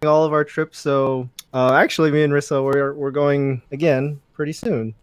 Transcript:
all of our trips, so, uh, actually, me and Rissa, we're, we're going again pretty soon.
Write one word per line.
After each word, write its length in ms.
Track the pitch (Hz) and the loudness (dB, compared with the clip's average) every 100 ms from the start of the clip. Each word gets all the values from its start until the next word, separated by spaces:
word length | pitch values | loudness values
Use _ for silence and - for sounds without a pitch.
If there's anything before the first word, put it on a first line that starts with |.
| 151 | 2
all 200 | 151 160 | 4 4
of 80 | |
our 100 | 151 | 0
trips, 340 | 151 - 160 - | -2 -4 -6 -6
so, 500 | 147 139 135 131 127 - - | -2 0 0 -2 -6 -14 -8
uh, 200 | 127 127 | 0 4
actually, 380 | 139 208 - 156 | 4 2 2 2
me 100 | 151 | 2
and 100 | 147 | 2
Rissa, 280 | 143 - 139 | 0 0 -2
we're, 300 | 135 139 139 | 0 0 0
we're 180 | 147 139 | -4 -4
going 500 | 139 143 143 139 127 - | 0 0 2 0 -4 -8
again 480 | 139 165 131 143 143 _ | -2 0 0 -2 -8 _
pretty 180 | - 151 | -8 -8
soon. 400 | 156 233 139 110 - | -6 -4 -4 -4 -6